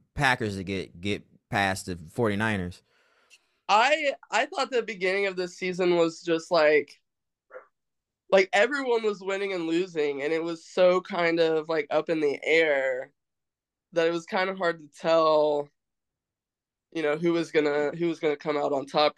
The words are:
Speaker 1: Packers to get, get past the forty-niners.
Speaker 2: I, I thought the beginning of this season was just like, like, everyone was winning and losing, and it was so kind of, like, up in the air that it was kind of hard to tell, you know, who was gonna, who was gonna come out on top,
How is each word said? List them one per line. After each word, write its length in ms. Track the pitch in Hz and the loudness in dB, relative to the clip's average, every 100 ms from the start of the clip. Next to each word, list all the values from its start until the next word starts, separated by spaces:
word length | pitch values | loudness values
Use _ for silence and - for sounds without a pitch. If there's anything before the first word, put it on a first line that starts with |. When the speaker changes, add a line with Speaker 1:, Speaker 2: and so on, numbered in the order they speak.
| _ - | _ -2
Speaker 1:
Packers 400 | 135 127 107 98 | 0 0 -2 -6
to 60 | |
get, 360 | 92 95 - 85 | -6 -6 -8 -8
get 240 | 101 90 _ _ _ | -6 -6 _ _ _
past 380 | 104 98 95 - | -2 0 -2 -8
the 100 | 87 80 | -12 -10
forty-niners. 720 | - 113 101 110 101 90 - _ _ _ _ _ _ _ _ - | -2 0 0 -2 -2 -6 -12 _ _ _ _ _ _ _ _ 0
Speaker 2:
I, 460 | 208 262 311 285 - - | 2 4 2 -2 -6 -4
I 140 | 214 294 | -2 -2
thought 240 | 277 247 | -4 -2
the 100 | 240 | -2
beginning 460 | 202 190 185 196 196 | -4 -4 -2 0 -2
of 80 | 185 | -4
this 200 | 180 - | -8 -6
season 380 | 185 180 180 175 | -6 0 2 2
was 260 | 165 165 | 2 -2
just 300 | 170 165 - | -2 -2 2
like, 480 | 170 151 151 - - _ _ _ _ _ - _ _ _ _ _ _ _ | 4 6 4 0 -16 _ _ _ _ _ -20 _ _ _ _ _ _ _
like, 180 | 196 190 | 2 4
everyone 520 | 202 240 277 262 233 | 2 2 0 -2 0
was 180 | 214 202 | -2 -4
winning 320 | 190 196 196 | -6 -4 -4
and 140 | 185 165 | -4 -2
losing, 560 | 170 190 160 147 139 | -2 -2 -2 -2 -2
and 100 | 147 | -2
it 100 | 160 | -2
was 220 | 170 165 - | -4 -8 -6
so 360 | 185 180 185 | 4 4 4
kind 380 | - 180 170 165 | 0 -2 0 2
of, 300 | 160 160 160 | 2 2 0
like, 180 | 160 147 | -2 0
up 200 | 156 156 | -2 0
in 100 | 156 | 0
the 200 | 147 - | 0 -2
air 680 | 139 160 156 139 135 127 135 _ _ _ _ _ _ _ _ | 0 2 4 2 0 -4 -8 _ _ _ _ _ _ _ _
that 140 | 165 165 | -2 0
it 40 | |
was 140 | 170 - | -2 -4
kind 240 | 196 190 | -2 -2
of 80 | 190 | -2
hard 220 | 170 165 | -4 -4
to 200 | 147 - | -12 -6
tell, 680 | 165 165 160 151 151 147 147 _ _ _ _ _ _ _ _ _ _ _ _ | 2 4 6 4 4 0 -4 _ _ _ _ _ _ _ _ _ _ _ _
you 120 | 165 | -4
know, 120 | 147 156 | -2 0
who 180 | 175 | 0
was 180 | 170 156 | 0 0
gonna, 400 | 160 147 147 147 165 | 0 0 0 -2 -2
who 120 | 170 | -4
was 120 | 156 | -2
gonna 160 | 156 143 | -2 -2
come 220 | 160 147 | -4 -2
out 160 | 143 | -2
on 120 | 139 131 | -4 -2
top, 280 | 156 151 | 0 0